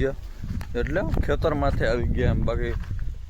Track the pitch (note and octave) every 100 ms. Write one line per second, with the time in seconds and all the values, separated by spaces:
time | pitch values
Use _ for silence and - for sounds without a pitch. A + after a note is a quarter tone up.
0 | C3+ C3+ - - - - - A#2+ A#2+ E3
1 | G3+ - - C#3+ E3 D3 C#3 B2+ A#2 A#2+
2 | A#2 - B2 B2 A#2 A#2 A#2+ A2+ - -
3 | - - -